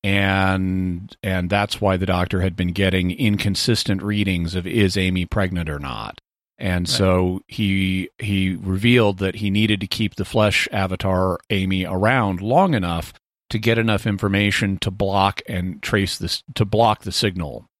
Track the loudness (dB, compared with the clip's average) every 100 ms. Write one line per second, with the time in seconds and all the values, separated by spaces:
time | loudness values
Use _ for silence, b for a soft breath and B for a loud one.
0 | 0 0 2 2 2 2 0 0 -2 -4
1 | -10 -8 -4 -2 0 0 0 0 0 2
2 | 0 0 0 0 -2 0 -4 0 2 2
3 | 0 0 0 0 -2 -2 0 0 0 -2
4 | -2 -2 0 0 -2 -4 -2 2 2 2
5 | 0 0 -2 -2 -2 -2 -4 -6 -6 -8
6 | -10 -14 _ _ _ _ -4 -2 -2 0
7 | 2 4 2 -2 _ -4 0 0 0 -2
8 | -4 _ -2 0 0 -2 -2 0 4 6
9 | 4 2 -2 -2 -2 2 2 0 -2 -4
10 | -4 -4 -4 2 2 2 -2 -2 -2 -2
11 | 0 2 0 -2 _ -2 0 -2 -2 0
12 | 2 2 2 -2 0 2 4 2 0 -2
13 | -6 -12 _ _ _ -2 2 2 2 0
14 | 0 -2 0 2 2 2 -2 -2 -4 -2
15 | -2 2 2 0 -8 -6 -6 -6 -2 0
16 | 0 -2 -6 -6 -8 -4 0 2 2 2
17 | -2 -2 -2 -2 -8 -8 -16